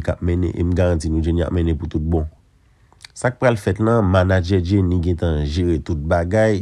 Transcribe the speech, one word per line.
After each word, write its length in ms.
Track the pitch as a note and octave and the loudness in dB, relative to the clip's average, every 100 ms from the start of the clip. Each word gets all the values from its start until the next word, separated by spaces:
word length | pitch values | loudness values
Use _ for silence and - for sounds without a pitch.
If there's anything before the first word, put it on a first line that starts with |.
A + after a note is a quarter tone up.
| D#2+ | -2
k 60 | |
ap 60 | - | -4
mennen 320 | F2 F2 F2+ | -2 0 -2
e 80 | - | -2
m 140 | F2 F2+ | 0 2
garanti 320 | F2+ E2+ D#2+ | 2 0 0
nou, 160 | D#2+ D#2+ | 0 0
djeni 160 | E2 | 0
a 80 | E2 | 0
mennen 280 | F2 E2+ D#2+ | 0 0 -2
pou 120 | D#2+ | -4
tout 140 | D#2+ | -4
bon. 240 | D#2 E2 D#2 - _ _ _ _ _ _ - - | -2 -2 -2 -10 _ _ _ _ _ _ -20 -6
Sa 140 | B2+ | -4
k 60 | B2 | 0
pral 160 | C3 A2+ | 0 0
fèt 220 | - F2+ | -2 0
lan, 240 | A2 A#2 G2 | 2 2 2
manadjè 460 | F#2+ F#2 F#2+ E2+ G2 | 2 2 2 2 0
djeni 380 | E2+ G2+ F2+ F2+ | 2 2 2 0
gentan 380 | E2+ E2+ E2+ D2+ D2 | 0 -2 0 0 -2
jere 300 | D#2 F2 D#2+ | 0 0 0
tout 160 | - E2 | -2 -6
bagay 640 | D2 F2 E2+ A2 A2 G#2 | -2 -2 0 2 2 2